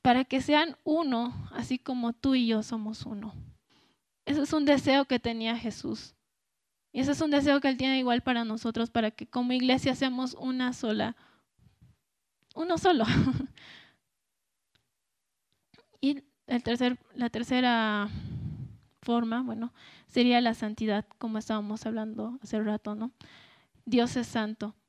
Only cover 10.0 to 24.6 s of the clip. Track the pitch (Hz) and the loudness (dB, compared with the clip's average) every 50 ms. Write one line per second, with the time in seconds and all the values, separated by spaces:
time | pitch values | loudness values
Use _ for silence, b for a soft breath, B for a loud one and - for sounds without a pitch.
10 | 269 262 247 247 262 254 262 - - 262 254 254 254 247 247 - - 220 214 208 | -2 -2 -2 -2 -6 -6 -6 -6 -6 -4 -2 -2 -2 -2 -4 -4 -4 -2 0 0
11 | 208 226 240 b b b b b b b _ _ _ - _ _ - - _ _ | -2 -4 -6 b b b b b b b _ _ _ -20 _ _ -20 -20 _ _
12 | _ _ _ _ _ _ _ _ _ _ - - 320 359 339 320 - 370 349 254 | _ _ _ _ _ _ _ _ _ _ -8 -6 -2 -2 -2 2 4 4 4 4
13 | 220 220 - - - 269 254 - 269 - B B B B B B B B B B | 4 4 4 4 4 4 2 0 -4 -6 B B B B B B B B B B
14 | _ _ _ _ _ _ _ _ _ _ _ _ _ _ _ _ _ _ _ _ | _ _ _ _ _ _ _ _ _ _ _ _ _ _ _ _ _ _ _ _
15 | _ _ _ _ _ _ _ _ _ _ _ _ _ _ _ - _ _ _ _ | _ _ _ _ _ _ _ _ _ _ _ _ _ _ _ -20 _ _ _ _
16 | - 277 294 277 - _ _ _ _ - 254 240 - - 233 240 254 247 247 - | -2 -2 -2 -2 -6 _ _ _ _ -4 -4 -2 0 -2 -2 0 0 0 0 -2
17 | _ _ - - 240 233 - 226 240 - 262 254 254 247 240 226 226 214 208 208 | _ _ -6 -4 -4 -4 -2 -6 -2 0 0 2 4 4 4 2 2 0 0 0
18 | 202 208 B B B B B B B B B B B B B B B _ _ _ | -2 -4 B B B B B B B B B B B B B B B _ _ _
19 | - - 233 233 233 226 226 240 262 247 220 220 226 240 B B B B B B | -4 0 0 0 0 0 -2 -4 -4 -4 -6 -6 -8 -10 B B B B B B
20 | B B - 254 240 247 247 240 240 233 226 - 226 214 214 - 220 214 202 208 | B B 2 4 6 6 6 6 4 4 0 0 -4 -6 -4 -2 0 0 0 0
21 | 214 _ - _ - 226 220 214 214 - 220 214 208 208 214 220 - 220 226 226 | -2 _ -12 _ -8 -6 -4 -6 -4 -4 -4 -4 -2 -4 -8 -6 -6 -6 -4 -4
22 | 220 220 214 220 214 226 240 269 - - - 214 214 208 214 214 _ 208 208 214 | -6 -6 -8 -8 -8 -8 -8 -12 -10 -6 -4 -2 0 0 -2 -4 _ -8 -8 -6
23 | 220 254 _ B B B B B B B B B B B B _ _ - 214 240 | -8 -8 _ B B B B B B B B B B B B _ _ 0 2 2
24 | 233 240 - 254 233 - - 233 214 214 220 _ | 2 2 0 -4 -4 -2 -4 -4 -4 -4 -6 _